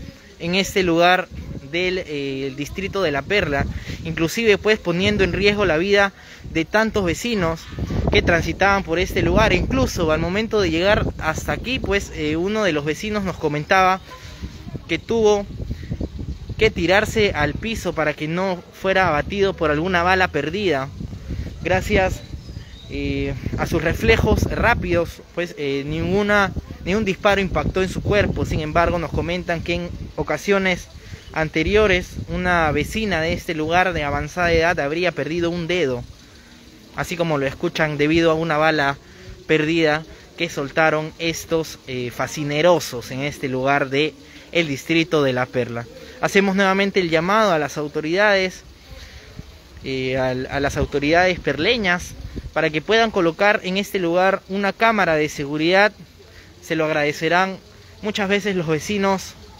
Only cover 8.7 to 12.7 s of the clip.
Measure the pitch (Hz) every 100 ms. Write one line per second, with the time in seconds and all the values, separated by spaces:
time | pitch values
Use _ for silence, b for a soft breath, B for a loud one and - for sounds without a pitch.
8.7 | 196 160 165 185 190 170 190 220 180 -
9.7 | 262 247 - 160 156 165 196 220 220 185
10.7 | 160 190 220 190 - 156 151 - 147 226
11.7 | 262 - 202 196 160 151 160 185 220 202